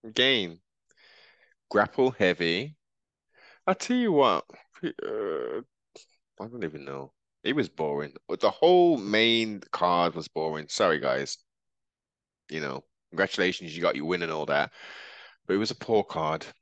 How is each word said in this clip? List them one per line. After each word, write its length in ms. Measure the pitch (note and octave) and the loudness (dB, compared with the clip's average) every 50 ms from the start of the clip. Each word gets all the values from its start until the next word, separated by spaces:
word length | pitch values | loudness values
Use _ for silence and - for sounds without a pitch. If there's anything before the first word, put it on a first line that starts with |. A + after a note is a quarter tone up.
| - | -18
Again, 560 | A2+ A2 B2 B2 C3+ C3+ A#2 F#2+ F2 E2 E2+ _ _ _ _ _ _ _ _ _ _ _ _ _ _ _ _ _ _ _ _ _ _ | -6 -2 2 2 4 2 2 0 -4 -8 -14 _ _ _ _ _ _ _ _ _ _ _ _ _ _ _ _ _ _ _ _ _ _
grapple 420 | - G2+ G#2 - - - C3 C3 | 2 2 2 2 2 2 2 2
heavy. 640 | B2+ - G#2 F2+ F2 - F2 E2+ E2 F#2 B2 D3+ D3+ _ _ _ _ _ _ _ _ _ _ _ _ _ _ - - _ _ | 2 2 2 2 2 2 0 0 0 0 -2 -6 -12 _ _ _ _ _ _ _ _ _ _ _ _ _ _ -20 -20 _ _
I 80 | - F#3+ | -2 -2
tell 240 | F#3 - - B3 | -2 -2 -2 0
you 140 | B3 A#3+ A3 | 0 2 2
what, 340 | E3+ D3 C3+ A#2 F#2 D2 - _ - - - _ _ - - | 4 4 6 4 4 2 -2 _ -20 -20 -20 _ _ -10 -10
uh, 800 | E3+ - - - - - G#2+ G#2 F#2+ D#2+ C#2+ B1 B1 C2+ G2+ C3 _ _ _ _ _ _ - - _ _ _ _ _ _ _ | -8 -8 -8 -8 -8 -6 -4 -4 -4 -4 -6 -6 -6 -8 -10 -10 _ _ _ _ _ _ -20 -20 _ _ _ _ _ _ _
I 80 | F#2+ | -14
don't 160 | A#2 A#2+ A#2+ G2 | -12 -10 -8 -8
even 220 | D#2 D2+ D2 C#2 | -8 -8 -10 -14
know. 280 | C#2 C#2 C#2 C#2 C2+ _ _ _ _ _ _ - | -12 -12 -12 -12 -14 _ _ _ _ _ _ -4
It 120 | - C3+ | -2 0
was 140 | D3+ A2+ E2+ | 0 -2 -4
boring. 440 | _ - D#2+ D2+ D2 C#2+ D2 C#2+ C2+ - _ | _ -6 -4 -4 -2 -4 -6 -8 _ -18 _
But 120 | - - - | -8 -4 0
the 120 | - G#2 | 0 0
whole 460 | - - - E3+ F3+ F3+ F3 F3 D#3+ | 2 4 6 6 8 8 8 6 4
main 640 | B2+ F#2+ G2+ G#2 G#2+ A2+ A#2 A#2 A2+ A2+ A2 G#2+ G2+ - - | 2 0 0 2 4 4 4 4 2 0 -2 -4 -10 -10 -10
card 440 | - - F2 F2+ F2 F2 F2 F2 D#2 | -4 0 2 2 4 4 2 2 0
was 120 | E2 D#2+ | -4 -10
boring. 400 | - _ E2 D#2 D#2+ D#2 D2+ D2+ - | -6 _ -4 -2 -2 -4 -6 -8 -8
Sorry, 300 | - - A2 F2+ D#2+ D2 | -2 0 2 2 2 2
guys. 380 | C2 C2 B1+ C2+ C#2 - - - _ _ _ _ _ _ _ _ _ _ _ _ _ _ _ _ _ _ _ _ _ - | 0 0 0 -2 -4 -6 -10 -14 _ _ _ _ _ _ _ _ _ _ _ _ _ _ _ _ _ _ _ _ _ -10
You 120 | D2+ D#2+ | -8 -8
know, 220 | D2+ C#2 C2 - - _ _ _ _ _ | -6 -6 -8 -10 -12 _ _ _ _ _
congratulations, 680 | - G2+ G2 F#2+ - - F#2 F2+ F2+ - F2+ E2 D2+ | -2 -2 -2 -2 0 0 0 0 0 -4 -10 -12 -8
you 60 | E2 | -2
got 140 | E2+ F2 - | -2 -2 -2
your 100 | C2+ D2 | -2 -2
win 180 | E2 F2+ F2 F2 | -4 -2 -2 -2
and 80 | E2 | -4
all 140 | D#2+ D#2 D2+ | -4 -6 -4
that. 240 | D2+ D2 D2 C2+ C2 _ - - - - - - - - - - - _ _ _ | -2 0 0 -2 -2 _ -18 -20 -20 -20 -20 -20 -20 -20 -20 -20 -20 _ _ _
But 80 | - F#2+ | -2 -2
it 40 | |
was 140 | G2 A2 A2 | -2 -2 -4
a 40 | - | -6
poor 280 | - - - A2+ G#2+ G2 | -10 -4 0 0 0 0
card. 420 | - - D#2+ D#2+ D2+ D#2+ D#2+ - - - _ | 0 -4 -4 -4 -4 -4 -6 -8 -14 -20 _